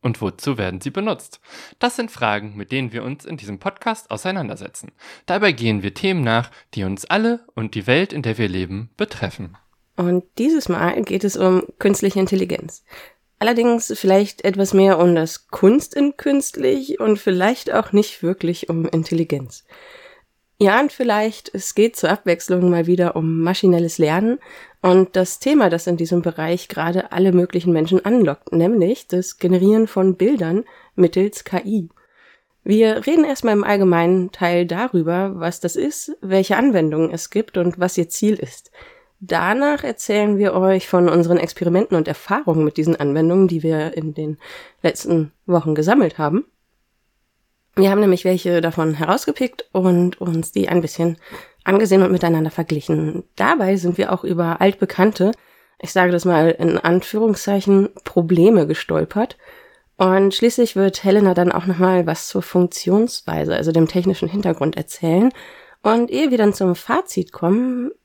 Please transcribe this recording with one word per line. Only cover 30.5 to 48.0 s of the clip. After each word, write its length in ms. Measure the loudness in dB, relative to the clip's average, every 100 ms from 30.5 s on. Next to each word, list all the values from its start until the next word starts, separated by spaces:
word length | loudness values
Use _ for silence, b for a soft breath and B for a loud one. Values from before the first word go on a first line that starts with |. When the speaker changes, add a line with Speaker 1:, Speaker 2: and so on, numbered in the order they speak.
| -2 -4 b b
Speaker 2:
mittels 480 | 0 2 2 -2 -4
K 200 | -6 -6
I. 240 | -4 -6 -6 _ b b b b b _
Wir 460 | 0 4 4 2 0
reden 160 | 2
erstmal 300 | 2 0 0
im 100 | 0
allgemeinen 640 | 2 2 4 4 4 2 0
Teil 360 | -2 0 0 0
darüber, 680 | -2 -2 -2 0 -2 -4 -4
was 180 | -6 -6
das 160 | -6
ist, 420 | -4 -4 -6 -12 -12
welche 360 | -2 0 2 2
Anwendungen 540 | 2 2 0 0 -2
es 200 | -4 -6
gibt 280 | -4 -4 -2
und 220 | -2 -2
was 180 | -4 -2
ihr 100 | -4
Ziel 280 | -2 0 0
ist. 340 | -4 -14 _ b b b b b
Danach 600 | -6 -2 0 0 0 -2
erzählen 520 | -6 -10 -2 0 2 2
wir 160 | 2
euch 360 | 2 2 2 2
von 200 | 2 4
unseren 300 | 4 2 2
Experimenten 580 | 0 -4 0 0 2 0
und 120 | -2
Erfahrungen 560 | -6 -4 -4 0 0
mit 120 | 0 0
diesen 200 | 0 0
Anwendungen, 500 | 0 0 2 4 2
die 160 | 2
wir 340 | -2 -2 -2 -6
in 180 | -8
den 220 | -8 -8 -10 B B B B
letzten 480 | -4 -4 -2 0 0 _ -2
Wochen 300 | 0 0 -2
gesammelt 420 | 2 2 0 -2
haben. 260 | -2 -2 -4 _ _ _ _ _ _ _ _ _ _ _ _ 2
Wir 160 | 2
haben 80 | 4